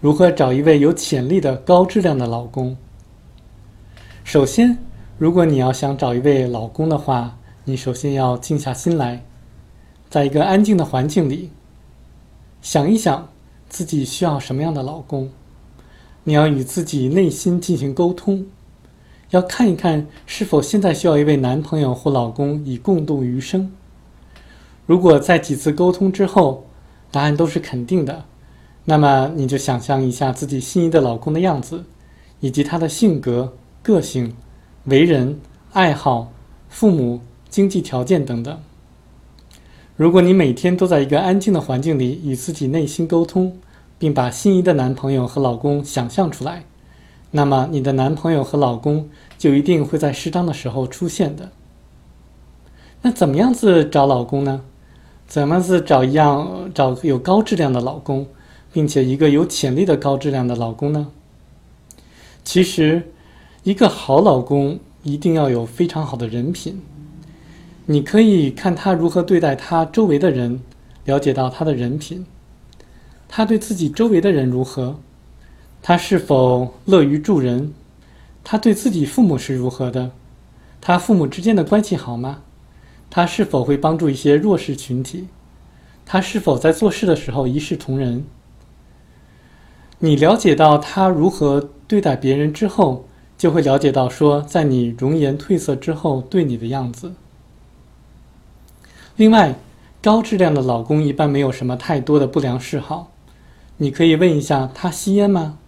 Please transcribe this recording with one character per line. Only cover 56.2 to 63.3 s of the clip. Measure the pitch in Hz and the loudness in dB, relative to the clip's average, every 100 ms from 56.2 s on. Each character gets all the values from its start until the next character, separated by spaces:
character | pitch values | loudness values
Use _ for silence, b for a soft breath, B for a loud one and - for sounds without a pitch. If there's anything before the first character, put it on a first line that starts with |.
| 151 143 160 - - | 4 2 -2 -8 -12
找 | - 131 127 | -2 0 0
有 | 160 131 | -2 -2
高 | 131 190 | 2 0
质 | 220 190 | 2 0
量 | 151 | 0
的 | 123 | 0
老 | 123 156 | -4 -8
公， | - 135 139 b b b b | -6 -6 -6 b b b b
并 | - 147 | -2 0
且 | 147 | 0
一 | 127 135 | 0 2
个 | 156 | 2
有 | 143 | 4
潜 | 160 - - | 0 -2 -2
力 | 127 | 0
的 | 185 147 | 0 0
高 | 143 139 | 0 -2
质 | 147 | -2
量 | 135 123 | -2 -2
的 | |
老 | 120 117 | -4 -6
公 | 113 143 | -4 -4
呢？ | 151 147 - _ _ - - _ _ _ - b b b b | -4 -6 -12 _ _ -20 -20 _ _ _ -20 b b b b
其 | - 175 | -2 2
实， | 180 - 156 160 170 b b | 2 2 2 2 -4 b b